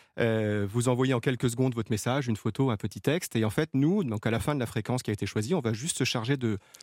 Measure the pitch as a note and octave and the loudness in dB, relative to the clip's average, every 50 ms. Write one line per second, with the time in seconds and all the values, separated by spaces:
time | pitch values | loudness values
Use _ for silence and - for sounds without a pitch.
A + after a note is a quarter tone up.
0 | - _ _ - A#2 A#2 A2+ A2 G#2+ G#2+ G#2 G#2 G2+ G2 G2+ A#2+ A#2 B2+ B2+ A#2+ | -20 _ _ 0 0 2 2 2 0 0 0 0 -2 -2 -2 0 2 2 2 2
1 | C3 C3 C3 A#2+ - C#3+ C3 A#2+ - B2 A#2 A#2+ C3 C3 A#2 A#2 A2 - A2+ G#2 | 2 2 2 2 2 0 -2 2 0 0 2 2 0 0 0 -2 -2 -2 -2 -2
2 | - A#2+ B2+ C#3+ C#3 B2 A2 - - B2 G#2+ - C3+ C3+ A2+ G#2 - G#2+ - - | 0 0 0 0 0 0 -2 -2 -2 -4 0 0 0 0 2 0 -4 -6 -8 -2
3 | - - C#3+ F3+ - - - A#2 A2 G#2+ - - D#3 - - C3 C#3 D#3 F#3+ G#3+ | 0 0 0 2 -2 -2 0 0 0 2 2 0 -2 0 2 2 4 4 4 2
4 | F#3 B2 G#2+ G#2 - A2+ A2 A2+ - - D3 C#3 A#2+ G#2+ - A#2 G#2+ - A#2+ B2+ | 0 0 -2 -2 0 0 0 0 0 0 0 0 -2 -2 -4 -4 -2 -2 -2 -2
5 | - - G#2+ F#2+ G#2 G2+ - G#2+ G#2 A#2+ F3+ F3+ B2 A2+ A2 G#2 B2+ E3+ - - | -2 -2 -4 -2 -4 -4 -2 -2 0 0 0 0 0 0 -2 -2 -4 -6 -2 -2
6 | C3+ - - B2+ A2+ B2 C#3+ C#3 B2 A2+ G#2+ F#2+ - _ - - | -2 0 0 -2 0 0 -2 0 0 -2 -2 -2 -6 _ -20 -20